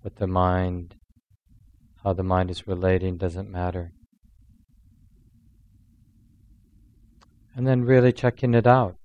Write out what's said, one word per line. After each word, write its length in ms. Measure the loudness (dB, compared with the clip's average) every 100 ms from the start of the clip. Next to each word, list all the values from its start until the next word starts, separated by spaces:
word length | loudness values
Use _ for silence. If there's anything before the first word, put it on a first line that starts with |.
What 140 | -14 -8
the 120 | -4
mind, 680 | 0 2 0 -2 -6 -10 -20 _ _ _ _ _ -20 _ _ _ _
how 100 | -6
the 100 | -4
mind 260 | 0 0 -2
is 160 | -6 -8
relating 500 | -2 0 0 0 -4
doesn't 320 | -6 -6 -12
matter. 420 | -6 -6 -6 -12 -16 _ _ _ _ _ _ _ _ _ _ _ _ _ _ _ _ _ _ _ _ _ _ _ _ _ _ _ _ _ _ _ _ _ _ _ -6
And 120 | 0
then 160 | 0
really 300 | 4 4 4
checking 400 | 2 -2 -2 0
it 120 | 2 4
out. 300 | 4 2 -6